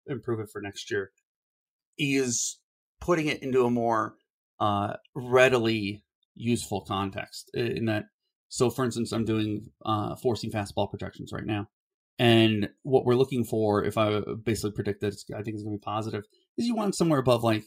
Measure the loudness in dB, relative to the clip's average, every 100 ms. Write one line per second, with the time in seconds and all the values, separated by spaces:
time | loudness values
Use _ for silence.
0 | -10 -8 -4 -6 -6 -10 -12 -12 -6 -4
1 | -6 _ _ _ _ _ _ _ _ -4
2 | 0 2 0 -2 -4 -8 _ _ _ _
3 | 0 0 0 -2 0 2 2 2 2 0
4 | 0 -8 _ _ _ _ 0 0 -2 -6
5 | -12 -12 2 6 8 6 4 0 -2 -6
6 | _ _ _ -8 -2 0 -2 -8 -4 -4
7 | -4 -6 -12 -14 -12 -6 -4 -2 -2 -2
8 | -4 _ _ _ _ 0 0 2 -2 -2
9 | -4 -2 0 0 0 -4 -8 _ -4 -2
10 | -2 -4 -2 -2 -4 -4 -4 -4 -4 -4
11 | -10 -12 -10 -8 -4 -4 -6 _ _ _
12 | _ 0 6 6 6 4 -2 -6 2 2
13 | 4 2 2 0 -2 0 2 2 2 0
14 | 0 0 -2 -6 -4 -2 -4 -4 -6 -4
15 | -4 -6 -12 -10 -8 -8 -8 -8 -6 -4
16 | -4 -8 -10 _ _ -4 -2 0 -2 0
17 | 2 4 4 4 4 0